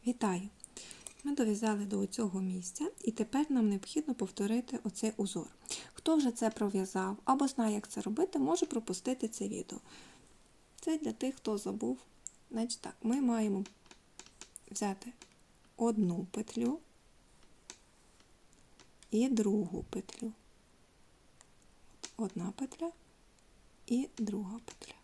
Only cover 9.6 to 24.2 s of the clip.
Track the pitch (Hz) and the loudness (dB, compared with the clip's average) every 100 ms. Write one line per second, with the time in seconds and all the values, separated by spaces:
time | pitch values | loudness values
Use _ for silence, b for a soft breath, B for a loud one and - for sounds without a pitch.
9.6 | - - B B B B B - - - | -8 -10 B B B B B -20 -20 -20
10.6 | - - - 320 294 220 302 269 - 208 | -18 -8 0 0 0 -2 -2 -2 -2 0
11.6 | 185 202 226 254 - - - - - 226 | 0 -2 -2 -2 -6 -18 -18 -18 -8 -2
12.6 | 233 - - - 220 262 254 233 214 196 | -2 -4 -10 -4 0 4 4 4 4 2
13.6 | 196 - - - - - - - - - | -2 -8 -20 -20 -20 -20 -20 -18 -16 -16
14.6 | - 202 208 196 240 - - - - - | -10 -4 -2 -4 -10 -16 -20 -20 -20 -20
15.6 | - - 233 220 185 175 180 - 220 - | -20 0 2 4 4 2 -2 -4 -4 0
16.6 | 233 311 - - - - - - - - | 0 0 -6 -20 -20 -20 -20 -20 -20 -20
17.6 | - - - - - - - - - - | -20 -20 -20 -20 -20 -20 -20 -20 -20 -20
18.6 | - - - - - 214 262 226 208 208 | -20 -20 -20 -20 0 4 4 4 4 2
19.6 | 175 180 - - - - 226 220 - - | 0 -4 -6 -8 -8 -8 -10 -10 -20 -20
20.6 | _ - - _ - - - - - - | _ -20 -20 _ -20 -20 -20 -20 -20 -20
21.6 | - - - - - - 208 - 180 - | -20 -20 -20 -16 -16 -4 -4 -2 -4 -4
22.6 | 262 - 339 - - - - - - - | -8 -4 -6 -6 -20 -20 -20 -20 -20 -20
23.6 | - - - 240 269 - | -20 -20 -2 0 0 -2